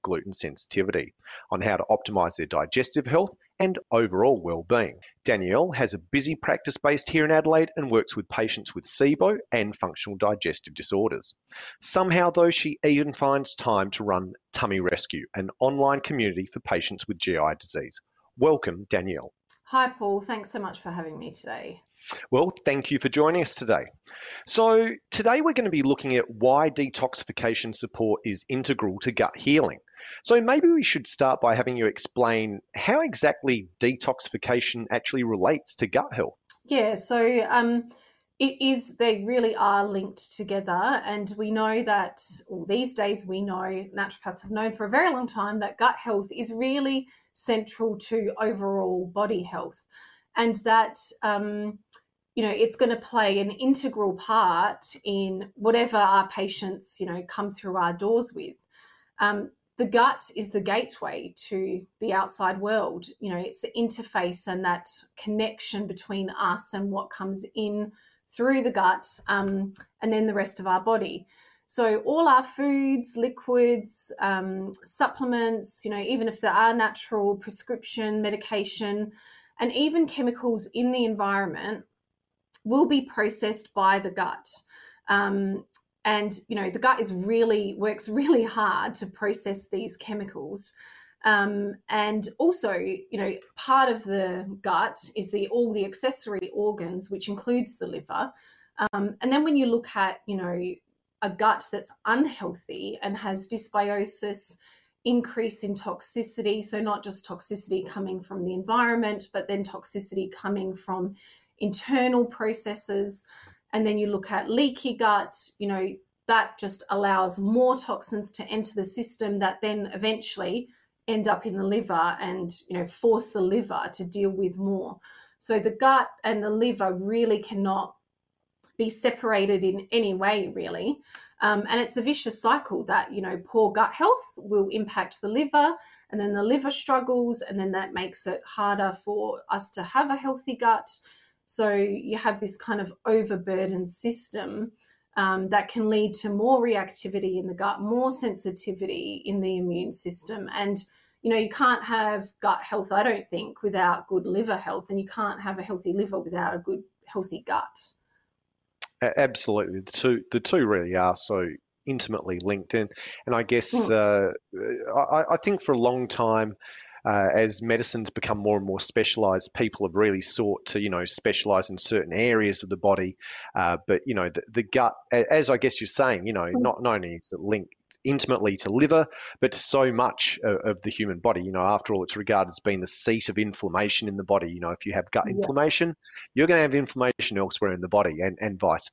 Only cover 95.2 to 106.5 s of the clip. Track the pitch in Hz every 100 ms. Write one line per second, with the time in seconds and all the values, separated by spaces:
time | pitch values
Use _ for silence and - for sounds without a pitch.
95.2 | 185 208 196 240 240 208 196 190 - 269
96.2 | 226 196 185 - 208 208 170 180 190 196
97.2 | - 202 - 247 - - 175 165 - -
98.2 | 262 - _ _ _ - 214 202 202 -
99.2 | 254 285 311 285 247 233 - 208 196 -
100.2 | - 190 175 175 180 180 _ _ _ _
101.2 | 202 175 214 - - 208 - - 214 233
102.2 | 294 247 180 175 - - 196 220 202 208
103.2 | 214 190 190 220 - 208 202 202 208 -
104.2 | 208 208 - - _ _ _ _ 226 240
105.2 | 240 - 226 - 196 196 - 180 - 240
106.2 | 226 - 208